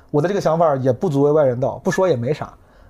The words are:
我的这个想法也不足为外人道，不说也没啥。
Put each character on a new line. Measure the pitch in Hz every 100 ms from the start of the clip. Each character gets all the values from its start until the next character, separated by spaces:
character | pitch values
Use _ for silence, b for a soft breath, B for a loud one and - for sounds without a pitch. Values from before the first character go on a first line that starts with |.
| B
我 | 147
的 | -
这 |
个 | 202
想 | 170 165
法 | 165 139
也 | 127
不 | 120 196
足 | 139
为 | 143
外 | 156
人 | 135 120
道， | 127 -
不 | 196
说 | 175 185
也 | 127
没 | 120
啥。 | - - - b b